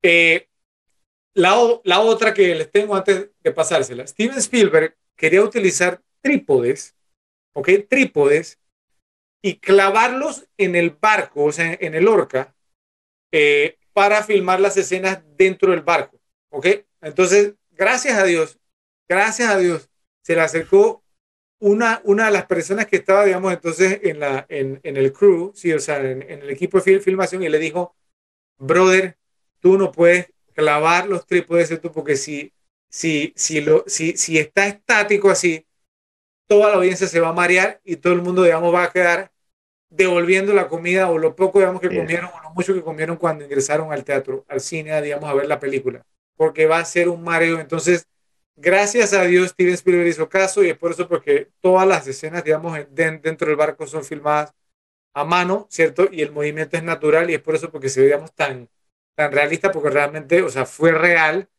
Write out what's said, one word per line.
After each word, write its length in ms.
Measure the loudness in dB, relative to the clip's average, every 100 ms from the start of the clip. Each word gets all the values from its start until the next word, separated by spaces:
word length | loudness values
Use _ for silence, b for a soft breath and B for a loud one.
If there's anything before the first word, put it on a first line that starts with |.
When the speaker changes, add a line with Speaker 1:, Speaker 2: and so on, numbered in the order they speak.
Speaker 1:
Eh, 460 | 4 4 4 0 _ _ _ _ _ _ _ _ _
la 260 | 0 2 4
o-, 220 | 2 0
la 160 | 0 2
otra 340 | 2 2 0
que 220 | 2 0 0
les 160 | -2
tengo 240 | -2 0 -4
antes 340 | 0 -2 -2 _
de 100 | -6
pasársela. 560 | -2 -2 -2 -2 -8 -16
Steven 300 | -4 -4 -2
Spielberg 580 | -2 2 4 4 0 _ _ _
quería 280 | 2 2
utilizar 580 | 2 0 -2 0 -2 -2 _ _
trípodes, 760 | -2 -2 2 0 0 -4 -8 _ _ _ _ _ _
¿ok? 160 | -8 0 0 2
Trípodes, 680 | 0 0 2 2 2 -2 -18 _ _ _ _ _ _ _ _
y 140 | -8 -6
clavarlos 920 | 2 4 4 2 0 0 -6 -8 _ _
en 180 | -2 0
el 160 | -2
barco, 540 | 0 0 0 -2 -2 -2
o 60 |
sea, 260 | -2 -6 -6
en 140 | -6 0
el 120 | 2
Orca, 460 | 2 0 -6 -8 _ _ _ _ _ _ _ _
eh, 460 | 0 2 2 0 -6 _
para 300 | 0 2 2
filmar 360 | 0 -2 0 0
las 180 | 0 0
escenas 440 | -4 -4 -4 -6 _ _
dentro 340 | 0 2 0
del 100 | 0
barco, 380 | 0 -2 -2 _ _ _ _
¿ok? 180 | -4 0 0 _ _
Entonces, 520 | -12 0 2 4 2 -2 _
gracias 460 | _ 0 0 0 0
a 80 | 2
Dios, 340 | 2 -2 _ _ _ _ _ _
gracias 420 | -2 0 0 0
a 80 | 2
Dios, 320 | 0 -2 -10 _ _ _
se 140 | -4 0
le 60 |
acercó 600 | 0 -2 2 4 4 0 _ _ _ _ _ _
una, 420 | 0 2 2 -2 0
una 200 | 2 2
de 60 |
las 140 | 0 0
personas 400 | -4 -4 -4 -2
que 100 | -2
estaba, 280 | 2 4 4
digamos, 260 | 2 -2
entonces 460 | -4 -6 0 0 2
en 160 | -4 -4
la, 260 | -4 -6 -8
en, 300 | -8 -6 -8
en 140 | -10 -2
el 140 | -2
crew, 380 | 4 4 4 -2 -6
sí, 160 | -4
o 60 | -2
sea, 200 | -2 -4
en, 220 | -4 -8
en 180 | -12 -18
el 80 | -14
equipo 280 | -8 -2 0
de 60 |
fil-, 180 | 4 2
filmación, 420 | 2 -2 -4 -4
y 60 | -2
le 100 | 0
dijo, 360 | -2 -4 -8 _ _ _ _ _ _ _
"Brother, 600 | 0 4 4 4 0 -8 _ _ _ _
tú 180 | 2 4
no 140 | 2
puedes 400 | 2 4 4 0 _ _
clavar 540 | -2 0 2 2 0 0
los 180 | -6 -2
trípodes, 420 | -4 0 0 0
¿cierto? 240 | -4 -10
Porque 240 | -10 -4 -4
si, 380 | -4 -12 -12 _ _ _ _
si, 440 | -8 -4 -4 -6 -6
si 260 | -4 -4
lo, 220 | 2 2 0
si, 280 | -6 -6 -4
si 200 | -2 -2
está 300 | -2 -2 -2
estático 600 | -4 -2 0 2 2 2
así, 360 | 2 -2 -4 _ _ _ _ _ _ _ _ _
toda 220 | 4 4
la 60 | 4
audiencia 300 | 0 0 -2
se 120 | 0
va 100 | 0
a 40 |
marear 460 | 0 2 2 0 -4
y 140 | -12 -4
todo 160 | 0
el 80 | 0
mundo, 220 | 0 2
digamos, 300 | 2 4 2
va 100 | 0 0
a 60 |
quedar 400 | 0 0 0 -6 _ _ _ _ _ _
devolviendo 640 | -2 0 2 2 0 2
la 140 | 0 0
comida 400 | -6 -2 0 0
o 80 | 0
lo 180 | -2 0
poco, 240 | 0 2
digamos, 220 | 2 0
que 80 | -4
Speaker 2:
Sí. 80 | -4
Speaker 1:
comieron 320 | -4 -6 -6
o 80 | -16
lo 60 | -14
mucho 220 | -8 -4
que 80 | -4
comieron 360 | -4 -8 -8 -4
cuando 260 | -4 -6
ingresaron 480 | -6 -4 -2 -4 -4
al 120 | -8 -4
teatro, 400 | -6 -4 -10 _
al 140 | -10
cine, 400 | -8 -10 -6 -6
digamos, 280 | -4 -8 -4
a 40 |
ver 140 | -4 -2
la 120 | -4
película, 460 | -4 -6 -6 -10 _ _ _ _
porque 300 | -2 2 2
va 120 | 2
a 60 | -2
ser 240 | -2 -2
un 140 | -2
mareo". 360 | -4 -2 0 -2
Entonces, 480 | -6 -6 0 -2 -2 _ _ _ _ _
gracias 580 | 0 2 2 0 0
a 100 | 2
Dios, 260 | 2 2 2
Steven 220 | 0 0 2
Spielberg 320 | 0 2 0
hizo 180 | -2 -2
caso 360 | 0 0 2
y 60 | 0
es 80 | 0
por 140 | -6
eso 160 | -6 -4
porque 420 | -4 0 0 -2 _
todas 260 | 2 4 4
las 180 | 2 -2
escenas, 360 | -12 -10 -8
digamos, 340 | -2 -2 -2 -10
en-, 100 | -12
den-, 280 | -4 -4 -2
dentro 260 | -8 -4 -4
del 80 | 0
barco 320 | -2 -2 -10
son 160 | -12
filmadas 500 | -10 -8 -2 -2 -2 _ _ _ _ _ _
a 100 | -8
mano, 440 | -2 -2 0 -4 -6
¿cierto? 400 | -2 -2 2 -2
Y 100 | 0
el 100 | -6
movimiento 440 | -4 -8 -6 -6 -6
es 60 |
natural 460 | -6 -4 0 0 0
y 60 | -4
es 60 |
por 140 | -4 -6
eso 160 | -6
porque 180 | -8 -6
se 120 | 2
ve, 60 | 2
digamos, 260 | 2 -4
tan, 340 | _ -6 -6 -18 _ _ _ _ -6
tan 160 | -2
realista, 400 | 0 -2 -2 -4
porque 180 | -2 -2
realmente, 500 | -2 -2 -6 0 0
o 80 | 0
sea, 160 | -4 -8
fue 260 | 0 0
real. 560 | 2 2 2 0 -2 -8